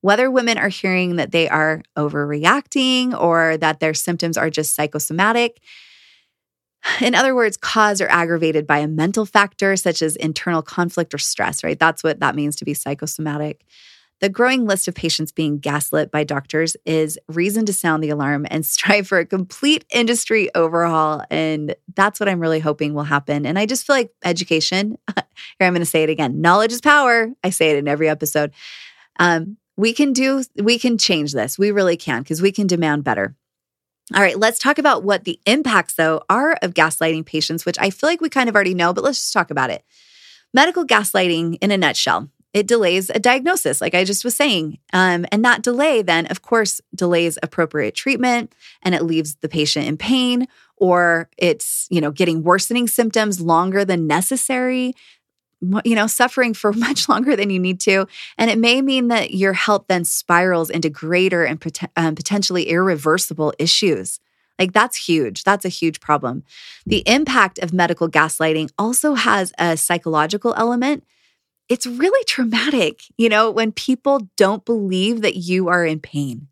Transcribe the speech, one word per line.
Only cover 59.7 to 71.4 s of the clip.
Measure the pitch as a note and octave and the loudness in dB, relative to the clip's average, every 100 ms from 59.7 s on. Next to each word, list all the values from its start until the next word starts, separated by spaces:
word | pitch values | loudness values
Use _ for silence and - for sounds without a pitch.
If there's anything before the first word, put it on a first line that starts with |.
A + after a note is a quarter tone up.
| G3+ _ | 0 _
then | F#3 | -2
spirals | E3 - - F3 F#3 E3+ E3 | -2 -6 0 2 4 0 -2
into | E3 D#3+ | -2 -4
greater | C#3+ D#3+ F3+ F#3 F3+ | -4 -2 2 2 2
and | D3 D#3+ | 0 -2
poten-, | E3 - E3 - | -8 -10 -8 -2
um, | E3 | -2
potentially | D#3 - G3+ - F#3 - | -2 -4 -2 0 -2 0
irreversible | E3+ F#3+ D#3+ C#3+ E3+ - D#3 D3+ - | 0 2 0 2 0 0 -2 -4 0
issues. | D#3+ - G3 A#2 F#2+ - _ _ _ - | 0 2 2 0 -4 -12 _ _ _ -4
Like, | F#3+ | 0
that's | G3+ A#3 - - | 2 2 0 -2
huge. | D#3+ B2 G2 | 0 0 -2
That's | - G3 | 0 0
a | F#3 | -2
huge | - E3 D#3 | -4 -4 -4
problem. | - D3 C3+ C3 - - - - - | -2 -2 0 -8 -12 -20 -20 -16 -4
The | G#3+ | -2
impact | F3 B3+ D4+ B3+ G3 - | 2 2 2 2 2 0
of | F3 | -4
medical | F3+ E3+ E3+ E3 | 0 0 0 0
gaslighting | D3+ D#3+ - D#3+ D#3 D#3 - | 2 2 2 0 0 -4 -4
also | G#3+ B3 D4+ | -2 0 0
has | C4 A3+ G3+ F#3 - | 0 2 0 0 -2
a | E3+ D#3+ | -2 0
psychological | - F3 E3+ D#3 D#3 G3+ A#3 | 0 -2 0 0 0 0 -2
element. | - A#3 A#3+ B3+ D4 _ _ _ _ | 0 0 0 -2 -4 _ _ _ _